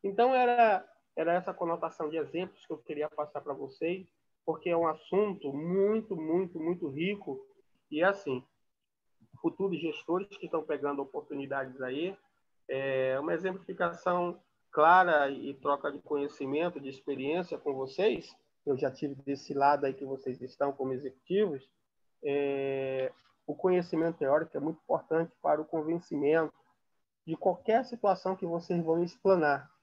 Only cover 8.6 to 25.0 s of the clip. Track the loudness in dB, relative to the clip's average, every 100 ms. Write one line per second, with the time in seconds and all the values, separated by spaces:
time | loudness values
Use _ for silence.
8.6 | _ _ _ _ _ _ _ -6 -6 -2
9.6 | -2 -2 -4 -6 -2 -2 -2 -12 -4 -4
10.6 | -2 -4 -2 -4 -6 -8 -8 -8 -6 -6
11.6 | -6 -8 -6 -4 -6 -8 _ _ _ _
12.6 | -8 -4 -2 0 0 0 -2 -2 -2 -6
13.6 | -10 -4 -4 -2 -2 0 -2 -6 _ _
14.6 | _ 4 8 8 8 4 2 -2 -8 -6
15.6 | -2 -2 -2 -8 -4 -4 -4 -6 -4 -2
16.6 | -2 -4 -12 -10 -6 -4 -2 -2 -4 -6
17.6 | -4 -4 -6 0 0 0 -6 -20 _ _
18.6 | -4 0 -2 -2 -8 -8 -6 -8 -4 2
19.6 | 4 4 0 -4 -8 -8 -8 -8 -12 -4
20.6 | -4 -2 -4 -4 -8 -14 _ 0 0 -2
21.6 | -12 _ _ _ _ _ -2 0 0 -2
22.6 | -2 -2 -2 -2 -4 -6 _ _ -12 -2
23.6 | 4 4 2 0 0 0 2 2 2 -4
24.6 | -4 -6 _ -4